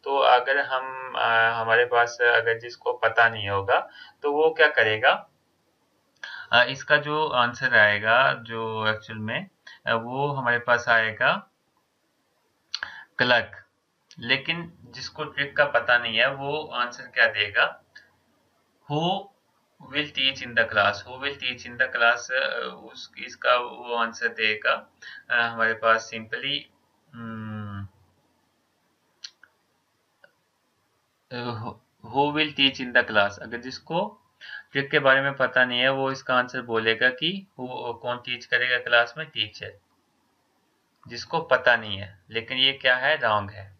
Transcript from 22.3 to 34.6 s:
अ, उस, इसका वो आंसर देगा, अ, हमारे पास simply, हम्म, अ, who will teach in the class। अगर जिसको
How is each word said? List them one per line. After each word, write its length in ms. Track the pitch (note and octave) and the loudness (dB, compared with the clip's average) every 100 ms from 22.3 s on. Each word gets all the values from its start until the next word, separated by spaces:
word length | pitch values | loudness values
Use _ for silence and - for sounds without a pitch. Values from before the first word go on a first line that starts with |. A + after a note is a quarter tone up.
अ, 400 | C3 C3+ B2 B2+ B2+ | -2 -2 -4 -8 -10
उस, 280 | B2+ - - - | -18 -18 -18 -16
इसका 380 | B2+ - B2+ B2 | -16 -4 2 2
वो 400 | A#2+ A2+ A#2 A#2 | 0 -12 -6 -4
आंसर 320 | A2+ A2+ A#2+ | -4 -2 -6
देगा, 640 | A2+ A2 G#2+ B2 - - _ - - _ | 0 -2 0 -2 -2 -6 _ -20 -20 _
अ, 120 | A#2+ | 0
हमारे 320 | A#2 A2+ A2+ | 0 0 -2
पास 380 | A2 A2+ A2+ - | 2 2 2 0
simply, 440 | A2+ A2 B2 C3+ C#3+ - _ _ _ _ | -12 -10 -8 -6 -6 -8 _ _ _ _
हम्म, 720 | A#2 A2+ A2+ A2 G#2+ G#2 G2+ G2 _ _ _ _ _ _ _ _ _ _ _ _ _ - _ _ _ _ _ _ _ _ _ _ _ _ _ _ _ _ _ _ _ _ | -14 -12 -10 -10 -10 -10 -10 -12 _ _ _ _ _ _ _ _ _ _ _ _ _ -20 _ _ _ _ _ _ _ _ _ _ _ _ _ _ _ _ _ _ _ _
अ, 400 | B2 A#2+ A2+ A2+ - _ _ A2+ | -10 -8 -6 -10 -12 _ _ -4
who 240 | B2+ D3 | 0 2
will 200 | D3 D#3 C#3+ | 2 -2 2
teach 220 | C3+ C3+ | 2 2
in 120 | B2 | 2
the 100 | B2 A#2 | 2 4
class। 280 | G#2+ G2+ - | 2 2 0
अगर 180 | A2 A#2+ | -12 -10
जिसको 640 | B2+ C3 _ E3 G#3+ - _ _ - - | -10 -14 _ -4 -4 -8 _ _ -16 -16